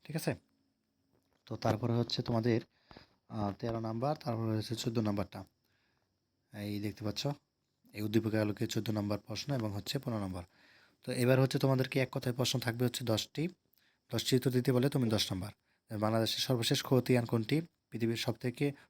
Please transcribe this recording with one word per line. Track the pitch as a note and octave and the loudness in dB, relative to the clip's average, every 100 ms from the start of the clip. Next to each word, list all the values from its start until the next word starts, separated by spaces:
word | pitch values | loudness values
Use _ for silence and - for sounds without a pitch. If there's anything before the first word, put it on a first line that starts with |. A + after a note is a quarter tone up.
ঠিক | - D3+ | -10 -6
আছে? | - G#2+ - _ _ _ _ _ _ _ _ _ - | -4 -6 -10 _ _ _ _ _ _ _ _ _ -12
তো | A2+ | -2
তারপরে | A#2 G#2+ A#2 | 0 0 2
হচ্ছে | A#2 A#2+ - | 0 0 -2
তোমাদের, | B2+ A#2 A#2 A2+ - _ _ - - _ _ | 0 0 2 2 0 _ _ -20 -20 _ _
আহ, | A2 G2+ F#2+ | -4 -4 -4
তেরো | A#2 A2+ | -4 -4
নাম্বার, | A2+ A2+ C3+ D#3 | -4 -2 -2 -4
তারপরে | C#3 A2+ A2+ A2 | -4 -2 0 0
হচ্ছে | A2 A#2 | -2 -4
চোদ্দ | - A#2 | -2 0
নাম্বারটা। | G#2+ G2+ F#2+ G2 F2+ _ _ _ _ _ _ _ _ _ _ | 0 0 -4 -8 -16 _ _ _ _ _ _ _ _ _ _
এই | G2+ G#2 G2+ | -8 -6 -4
দেখতে | G#2 G2 G#2 | -4 -4 -4
পাচ্ছ, | G#2 C#3+ C#3+ _ _ _ _ _ | -2 -4 -4 _ _ _ _ _
এই | G#2 | -6
উদ্দীপকের | G#2+ A2+ A2+ A2 | 2 2 2 2
আলোকে | G#2 G2 A2+ | 0 0 -2
চোদ্দ | A#2 G#2+ | -2 -2
নাম্বার | G#2+ G#2 G2+ | -2 0 -2
প্রশ্ন | - G#2+ - | -4 -8 -4
এবং | C3+ G#2+ | -4 -2
হচ্ছে | G2+ - C#3+ | -4 -6 -6
পনেরো | C3 A2 | -4 -4
নম্বর। | F#2+ F#2 F2+ _ _ - _ _ | -4 -6 -10 _ _ -20 _ _
তো | - | -8
এবার | B2+ B2 C3 | 0 4 6
হচ্ছে | C3 C3+ | 4 4
তোমাদেরকে | C3+ C3 B2+ C#3 | 2 2 2 0
এক | B2+ | 0
কথায় | C3 C3 B2 | -2 -4 0
প্রশ্ন | A#2+ B2+ | 0 0
থাকবে | A#2 A2+ B2 | -2 0 0
হচ্ছে | - | 0
দশটি। | A#2+ G#2+ - - E3+ - _ _ _ _ _ | 0 0 0 -4 -6 -6 _ _ _ _ _
দশটি | A#2 - C3 | -4 2 2
উত্তর | C3+ | 4
দিতে | B2 B2 | 2 4
বলে | B2 C#3 | 4 4
তুমি | C#3+ A#2+ | 2 2
দশ | G#2+ - | 2 0
নাম্বার। | F#2+ G2+ - _ _ _ G#2+ | -2 -6 -12 _ _ _ -2
বাংলাদেশের | G#2+ A2+ G#2+ - | 2 2 2 0
সর্বশেষ | - B2 A2+ C#3 | 0 0 2 0
খতিয়ান | - B2+ B2 B2 A#2 | 4 2 6 2 4
কোনটি? | A#2 G#2+ D3 E3+ _ _ | -2 0 -2 -2 _ _
পৃথিবীর | A2+ A#2 A2+ | -2 -2 0
সবথেকে | - A#2 B2 A#2+ C#3+ C#3 | -2 -2 -4 -2 -2 -4